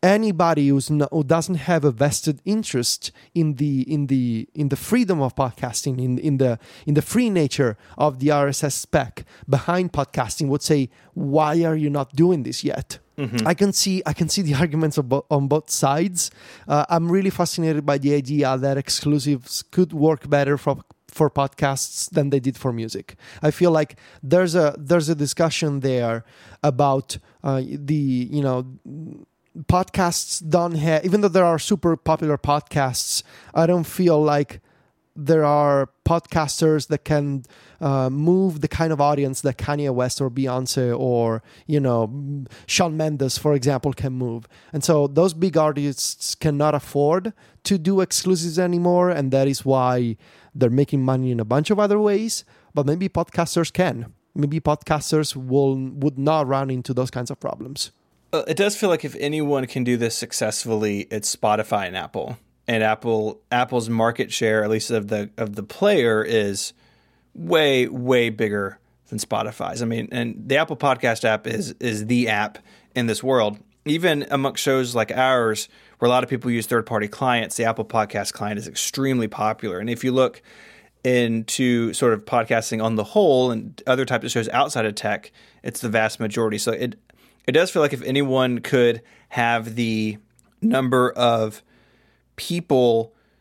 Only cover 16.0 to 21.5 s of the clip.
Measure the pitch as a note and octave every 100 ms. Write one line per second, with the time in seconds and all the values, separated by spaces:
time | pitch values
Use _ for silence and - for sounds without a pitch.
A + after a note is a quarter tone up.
16 | F#3+ F3 - - - - - C#3+ D3 E3+
17 | E3+ F3+ F#3+ - F3 - D#3+ D3+ D3 C#3
18 | C#3 D3 C3 D3 C3+ C3 C3+ C#3 C#3 -
19 | D3 D3 C3+ C#3 B2 - - - F3 D#3
20 | D3+ D#3 C#3+ C#3+ C#3 C#3+ - C#3 - -
21 | _ - D3+ - C#3